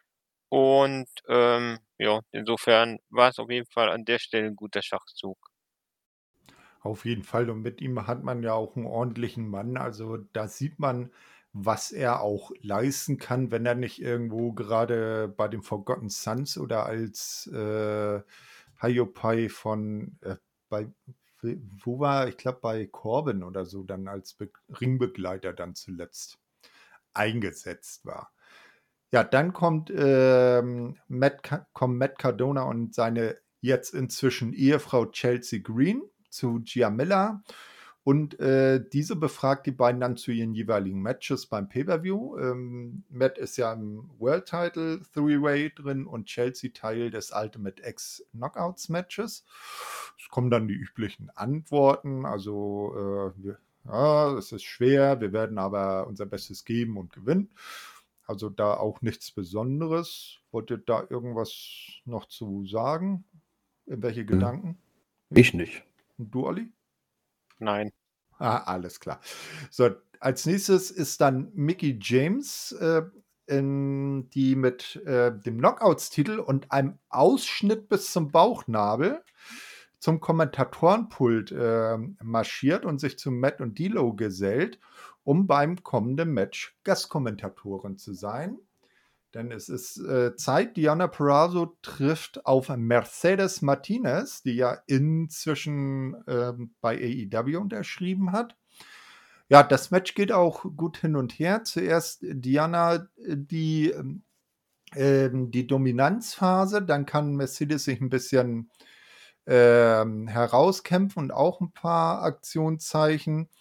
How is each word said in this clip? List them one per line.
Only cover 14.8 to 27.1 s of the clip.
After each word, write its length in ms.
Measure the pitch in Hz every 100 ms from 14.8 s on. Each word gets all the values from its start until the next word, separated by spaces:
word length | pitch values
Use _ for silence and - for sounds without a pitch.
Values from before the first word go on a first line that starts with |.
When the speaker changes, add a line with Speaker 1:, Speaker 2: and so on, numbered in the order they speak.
| 117 117 110 110 107
Speaker 2:
bei 200 | 98 104
den 140 | 107
Forgotten 460 | - 104 98 131 110
Sons 480 | - - 117 143 -
oder 300 | 127 113 -
als, 600 | 110 113 110 - - -
äh, 760 | 117 107 107 107 107 104 104 - - - - _ _
Hayopai 680 | 120 123 117 - 117 113 110
von, 640 | - 110 107 107 107 104 -
äh, 140 | 87 101 _ _ _
bei, 180 | 107 107 - - - _ _
wo 580 | 117 127 107 98 123 127
war, 260 | 143 139 127
ich 100 | -
glaub, 240 | 127 127
bei 240 | 117 110 101
Corbin 560 | - 110 123 151 98
oder 240 | 90 95 92
so 160 | 98
dann 260 | 95 95 95
als 240 | 101 -
Be-, 180 | _ 104 _ _ -
Ringbegleiter 720 | 123 131 123 - 90 95 95
dann 220 | 87 87
zuletzt 640 | 85 - 90 85 - - - _ _ _ _ _ _ _